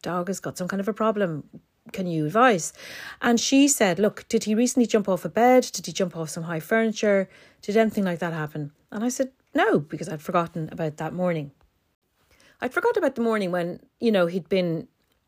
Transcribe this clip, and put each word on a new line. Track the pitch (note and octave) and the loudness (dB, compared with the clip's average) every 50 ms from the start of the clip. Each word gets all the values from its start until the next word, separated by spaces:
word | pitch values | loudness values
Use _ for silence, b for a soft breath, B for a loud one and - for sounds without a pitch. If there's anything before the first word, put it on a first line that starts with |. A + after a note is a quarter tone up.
| - | -8
dog | F3 E3+ F3+ F3 F#3+ | -6 -4 -4 -4 -4
has | F#3+ - | -6 -6
got | - D#3 - - | -8 -8 -8 -6
some | F3+ F3 | -6 -6
kind | G3 G3 | -4 -4
of | G3 G#3+ | -4 -4
a | G#3 | -2
problem. | - A3 A3 G#3+ G#3 G3+ E3+ D#3+ C#3+ - _ - - - _ _ _ _ - | -2 0 0 0 0 0 -2 -2 -4 -8 _ -16 -20 -20 _ _ _ _ -12
Can | - - F#3+ F3+ | -8 -6 -4 -2
you | E3 D#3+ D3+ D3+ | -2 -2 0 0
advise?" | F3 A3 B3+ C4 G#3+ E3 D3+ - - B B B B B B B B B | 4 4 6 6 4 4 0 -6 -10 B B B B B B B B B
And | B A#3+ A#3 A3 | B 2 2 2
she | - - C#4 C4+ C#4 C#4+ | 2 2 4 4 6 4
said, | - - A3 F#3+ E3+ E3+ | 4 2 2 2 2 2
"Look, | G#3 G3+ - - - - | 2 0 0 -2 -6 -4
did | - A3 - | -2 -2 0
he | G#3 G#3+ | 0 0
recently | G#3+ B3 B3 - C4 A#3+ - | 2 2 2 2 2 2 2
jump | - A3 G3 - | 2 0 0 0
off | F#3 E3+ - | -2 -2 -4
a | E3+ | -4
bed? | - G#3+ A#3 B3 B3+ B3+ B3 - - | 0 2 4 6 6 6 4 2 -2
Did | - E3+ - | -10 -10 -8
he | |
jump | D#3 - F#3+ F3 - | -4 -4 -4 -4 -4
off | E3 D#3+ D3+ | -6 -8 -8
some | - F3 E3 | -8 -8 -8
high | E3 E3+ D#3+ | -6 -6 -6
furniture? | D#3 - A3+ A3+ A3+ A3 G#3+ - - G#3 G3+ G3 F#3+ - b b b b b b | -2 0 2 2 2 2 0 0 2 2 2 2 2 -2 b b b b b b
Did | b - G3 A3 | b 0 2 4
anything | A3+ A3 G#3+ G#3+ G3 | 4 4 2 0 0
like | F3+ F3 E3 | 0 -2 -2
that | F3+ E3+ D#3+ | -4 -4 -4
happen?" | D#3+ D3+ D3+ - D#3 D3 D3 - _ _ _ | -4 -6 -6 -6 -8 -10 -10 -12 _ _ _
And | - G#3 A3+ | -8 -6 -4
I | B3 | -4
said, | B3 - C4 C4 - _ _ _ - | -2 -2 -4 -4 -6 _ _ _ -2
"No," | C#4+ F#4 - - F#3 | 0 2 2 2 2
because | D3 - - D#3 D#3+ - | 0 -2 -8 -10 -8 -8
I'd | D#3 D3+ | -10 -10
forgotten | - - F3 F3 E3+ E3 - E3+ D#3 - | -6 -2 -2 -2 -2 -2 -4 -8 -8 -8
about | - E3+ E3 D#3 D3+ - | -6 -6 -6 -6 -6 -6
that | D#3+ - - | -8 -8 -4
morning. | F3 F3+ F3+ E3+ D#3+ C#3+ C#3+ - _ _ _ _ _ _ _ _ _ _ _ _ _ _ b b b b b b b | -2 -2 -2 -2 -2 -6 -10 -14 _ _ _ _ _ _ _ _ _ _ _ _ _ _ b b b b b b b
I'd | b B3+ - | b -6 -2
forgot | F4 F#4 A#4 A#4+ A4 | 0 0 0 2 2
about | F4 C4+ C4 | 0 0 0
the | A#3 | 0
morning | A#3 A3+ A3 G#3+ G3 F3 | 0 0 0 0 0 -2
when, | F3 F3+ F3 F3 - - _ _ _ - | -2 -2 -2 -4 -6 -10 _ _ _ -4
you | A#3+ A#3 | 0 2
know, | G#3+ F#3+ F3 E3+ | 4 4 2 2
he'd | F3 F#3+ D#3 - | 0 -4 -4 -2
been | G3 F#3+ F3+ F3 D#3+ D#3+ - - _ _ _ _ _ _ _ | 0 0 0 0 -2 -4 -6 -10 _ _ _ _ _ _ _